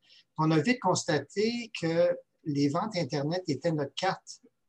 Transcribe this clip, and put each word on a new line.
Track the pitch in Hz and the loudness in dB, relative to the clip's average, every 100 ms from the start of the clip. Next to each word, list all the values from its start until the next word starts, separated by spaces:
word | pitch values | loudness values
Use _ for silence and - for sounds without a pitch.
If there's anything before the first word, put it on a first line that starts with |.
| _ - _ - | _ -20 _ 0
On | 156 | 2
a | 160 | 4
vite | 185 247 | 2 2
constaté | 185 175 - 147 - 202 220 240 226 - | 2 0 0 -2 -2 -2 0 -2 -8 -4
que | 165 170 175 175 - _ 160 | 0 2 2 0 -10 _ -4
les | 143 143 | 0 2
ventes | 165 220 175 | 0 -2 -2
Internet | 127 147 147 185 247 | -2 -2 -2 -2 -2
étaient | 131 170 | -2 0
notre | 156 139 - | 0 -2 -2
carte, | 190 - - - _ _ | -2 -2 -10 -20 _ _